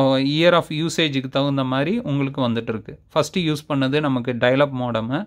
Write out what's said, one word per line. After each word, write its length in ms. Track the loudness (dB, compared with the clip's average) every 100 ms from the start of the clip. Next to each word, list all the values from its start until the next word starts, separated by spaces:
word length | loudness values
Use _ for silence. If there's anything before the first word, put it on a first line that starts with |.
| 4 2 0
year 280 | 4 4
of 140 | 4 2 -2
usage-க்கு 540 | -2 0 0 -2 -2
தகுந்த 340 | -2 0 0
மாதிரி 300 | -2 -2 0 -2
உங்களுக்கு 420 | -2 -2 -2 -2
வந்துட்டு 300 | -2 -2 -4
இருக்கு. 220 | -8 -10 -18 _
ஃபஸ்ட்டு 360 | -2 -2 -2
யூஸ் 200 | -2 -2 -4
பண்ணது 340 | -2 0 0
நமக்கு 320 | 0 -2 -2
dial-up 400 | 0 2 4 2 0
modem. 340 | -4 -2 -2 -4